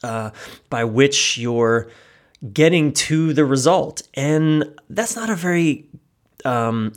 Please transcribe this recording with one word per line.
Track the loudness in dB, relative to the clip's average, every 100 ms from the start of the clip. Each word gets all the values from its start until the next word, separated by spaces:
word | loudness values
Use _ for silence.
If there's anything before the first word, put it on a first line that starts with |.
uh, | -8 -8 -8 -12 -18 -20 _
by | -4
which | 0 4 2 2 -2 -4
you're | -2 0 2 2 -2 -12 -20 _ _ _ -6
getting | 2 4 4 2
to | 0 0 0 2
the | 2
result. | 2 2 4 2 0 -8 -12
And | -4 0 2 2 2 0 -8 -8
that's | -6 -4
not | -6 -6
a | -4
very, | -2 2 2 0 -8 -20 _ _ _ -8
um, | -4 -2 -2 -2 -4